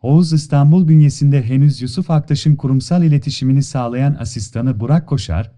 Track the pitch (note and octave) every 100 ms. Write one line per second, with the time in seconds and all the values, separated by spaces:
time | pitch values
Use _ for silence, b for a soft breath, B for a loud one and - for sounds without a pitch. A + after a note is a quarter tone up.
0 | A#2+ D3+ F3 D#3 D3 C#3+ C#3+ F3 E3 D#3
1 | D3 - C#3+ C#3 A#2 C3+ C#3+ C3+ B2 D3+
2 | F#3 D#3+ D3+ C#3+ D#3 D3 C3 C3 B2+ F3
3 | E3 D3 C#3+ C#3 C3 C3+ C#3 C3+ A#2+ B2
4 | C#3 D3 A#2+ - G2+ A2+ B2 A2 A#2 D#3+
5 | D#3 C3 - E2 A2+